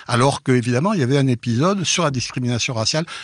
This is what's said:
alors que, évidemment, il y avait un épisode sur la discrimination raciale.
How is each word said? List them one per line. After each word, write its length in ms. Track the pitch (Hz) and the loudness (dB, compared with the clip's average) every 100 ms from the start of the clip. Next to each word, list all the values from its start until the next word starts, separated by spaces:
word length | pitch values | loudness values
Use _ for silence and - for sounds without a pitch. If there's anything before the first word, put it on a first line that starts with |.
| - | -2
alors 360 | 120 135 135 | 2 2 2
que, 80 | - | 2
évidemment, 420 | 127 117 120 180 | 2 2 0 0
il 60 | 214 | 0
y 40 | |
avait 140 | 123 143 | 2 2
un 100 | 135 | 2
épisode 560 | 123 120 113 170 202 | 0 0 0 2 0
sur 200 | 165 - | -2 0
la 80 | 160 | 0
discrimination 640 | 131 - - 123 120 - | -2 -6 -4 -4 -2 -2
raciale. 320 | 113 110 151 170 - | -2 -2 -2 -4 -8